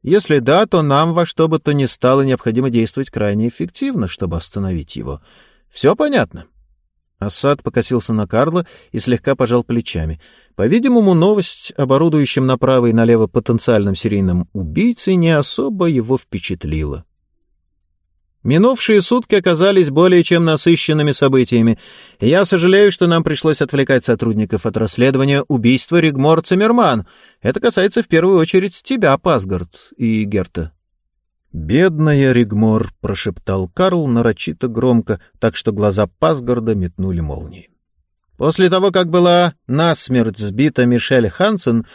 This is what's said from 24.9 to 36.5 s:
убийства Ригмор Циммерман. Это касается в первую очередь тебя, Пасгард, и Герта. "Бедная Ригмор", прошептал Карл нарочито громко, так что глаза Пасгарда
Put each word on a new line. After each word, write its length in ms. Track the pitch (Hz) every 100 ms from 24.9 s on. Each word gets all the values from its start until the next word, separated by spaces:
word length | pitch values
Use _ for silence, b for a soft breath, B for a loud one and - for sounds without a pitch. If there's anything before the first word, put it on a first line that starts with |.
| - 131 135 139 139 -
убийства 500 | 135 113 131 - 170
Ригмор 440 | 160 135 143 160
Циммерман. 640 | 165 185 214 240 185 117 - b b b
Это 160 | - 208
касается 420 | 233 208 196 233
в 60 | -
первую 320 | 160 180 190
очередь 420 | 160 185 190 -
тебя, 320 | - 262 175 139
Пасгард, 720 | 170 135 95 90 85 - - -
и 280 | 117 110
Герта. 480 | 104 101 90 - 78 - _ _ _ _ _ _ _
"Бедная 800 | 82 78 127 185 156 156 143 135
Ригмор", 640 | 123 110 104 110 110 - -
прошептал 640 | 101 98 107 90 - 95 92
Карл 400 | - 185 180 147
нарочито 640 | 117 113 104 - 156 127
громко, 500 | 113 127 117 - 101 b _
так 200 | 113 -
что 160 | -
глаза 340 | 101 104 98 101
Пасгарда 680 | - 160 151 120